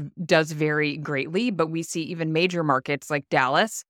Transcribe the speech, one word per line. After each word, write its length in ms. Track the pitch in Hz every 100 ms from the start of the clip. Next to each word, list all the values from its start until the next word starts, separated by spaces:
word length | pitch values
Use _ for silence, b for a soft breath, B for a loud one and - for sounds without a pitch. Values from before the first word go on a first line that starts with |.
| 143 -
does 300 | 165 165 160
vary 460 | 151 156 151 147 160
greatly, 520 | 151 139 151 185 247
but 180 | 165 160
we 140 | 165
see 200 | 165 165
even 320 | 160 170 160
major 280 | 156 180 175
markets 460 | 151 131 147 139 -
like 180 | 147 -
Dallas 520 | 147 127 156 220 -